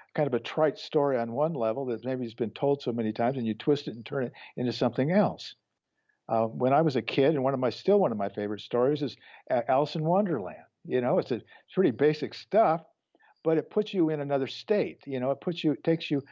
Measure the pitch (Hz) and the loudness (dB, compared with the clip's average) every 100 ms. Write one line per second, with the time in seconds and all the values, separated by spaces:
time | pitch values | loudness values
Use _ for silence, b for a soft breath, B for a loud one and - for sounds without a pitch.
0 | B - 139 120 - - 156 - - 151 | B -2 0 0 -2 0 0 0 -2 0
1 | 143 127 117 120 156 151 110 120 127 113 | 2 0 -2 -2 -2 0 -2 -2 -4 -4
2 | 123 131 117 110 110 - 143 139 127 117 | -4 -4 -4 -4 -4 0 0 0 -2 -2
3 | 110 107 120 135 113 107 - 143 - 113 | -2 0 -2 0 -4 -2 0 0 -2 -12
4 | 110 143 131 - B - 123 113 123 - | -8 -6 -6 -8 B -6 -4 0 -2 0
5 | 139 196 147 76 - - _ _ _ _ | 0 2 2 -2 -14 -18 _ _ _ _
6 | _ _ - 113 113 135 127 139 160 123 | _ _ -2 0 0 0 2 4 4 0
7 | 110 - 135 147 131 135 127 - - 202 | -2 2 4 4 0 0 -2 -2 2 4
8 | 156 107 98 104 104 101 - 120 131 147 | 2 0 -4 -4 -6 -6 -4 0 2 0
9 | 131 - B B B 127 117 131 147 165 | -4 -8 B B B -2 2 0 0 -2
10 | 156 185 202 131 87 - - _ - 127 | 0 2 2 -2 -6 -12 -20 _ -4 0
11 | 123 185 - 110 - - _ - 180 113 | 2 0 0 -4 -6 -20 _ 0 2 4
12 | 151 156 120 - - 208 190 165 - _ | 2 2 -4 -8 -2 2 4 2 -4 _
13 | _ _ b b 160 160 151 214 202 190 | _ _ b b 0 0 0 -2 0 2
14 | 160 151 143 139 131 - - 208 - - | 0 0 0 -2 -2 -6 -2 0 0 -6
15 | 139 131 127 139 185 170 156 139 - 165 | -8 -4 -2 -2 -4 -2 0 0 0 0
16 | - 143 - | 0 -4 -4